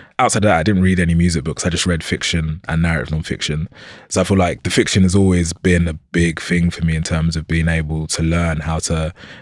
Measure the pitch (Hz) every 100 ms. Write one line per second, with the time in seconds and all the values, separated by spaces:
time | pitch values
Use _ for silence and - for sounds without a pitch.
0 | - - 123 113 104 85 82 98 92 90
1 | 85 85 87 82 71 73 - 82 - 82
2 | - - - 85 80 80 - 82 85 82
3 | - 78 80 - - 76 78 - - -
4 | - - 92 98 87 - - - 110 104
5 | 95 95 98 90 85 85 92 87 85 80
6 | - 87 85 80 - 87 85 - 82 80
7 | 78 85 82 80 76 82 82 82 76 80
8 | 78 - 82 85 85 78 76 80 - 80
9 | 80 - - -